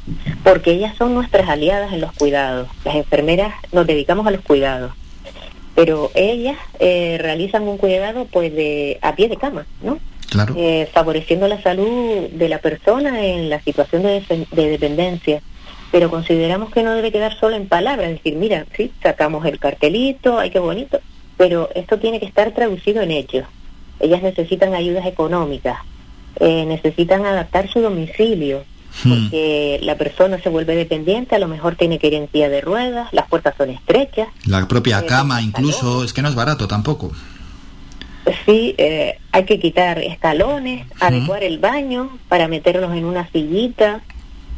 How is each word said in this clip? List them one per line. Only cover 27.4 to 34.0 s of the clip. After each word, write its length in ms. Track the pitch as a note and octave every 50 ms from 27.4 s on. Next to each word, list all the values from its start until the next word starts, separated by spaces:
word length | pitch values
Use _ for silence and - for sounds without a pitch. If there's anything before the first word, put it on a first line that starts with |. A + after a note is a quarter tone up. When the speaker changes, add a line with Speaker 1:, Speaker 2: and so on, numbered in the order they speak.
| E3 - - F3+ G3 F#3+
Speaker 1:
su 80 | - A#3+
domicilio, 840 | A3+ A3 F#3+ E3 D#3+ D#3+ - - A3 A3+ A3 E3+ D3 C#3 C3+ C#3 C#3+ - - - - - - - -
Speaker 2:
Hmm. 60 | B2
Speaker 1:
porque 680 | B2 A#2 A2 G#2 D#3+ D#3 D#3 D#3 D3+ D3 D3 C#3+ C#3+ C#3 -
la 120 | D3 D3+ -
persona 420 | D3+ D3 - - F#3 F#3+ F#3+ F3
se 100 | - F#3+
vuelve 260 | E3 D#3+ D#3+ D#3+ D#3+
dependiente, 600 | E3+ E3 D#3+ D#3+ D#3 D#3 E3+ G3+ A#3 B3 - A#3
a 40 | G3+
lo 80 | F#3 E3
mejor 280 | D#3+ D#3+ D#3+ E3+ E3+
tiene 220 | - F3 E3+ E3 D#3
que 80 | - D3+
ir 60 | D3+
en 140 | D3+ D3 C#3+
silla 160 | - D3+ D3 C#3+
de 120 | C#3 C#3
ruedas, 480 | C#3 D#3+ G3 A#3 B3 B3 A#3+ A#3+ A#3+ -
las 160 | - - - -
puertas 260 | E3+ D#3 - D3+ - -
son 120 | C#3 C3
estrechas. 560 | B2+ - - - - B3+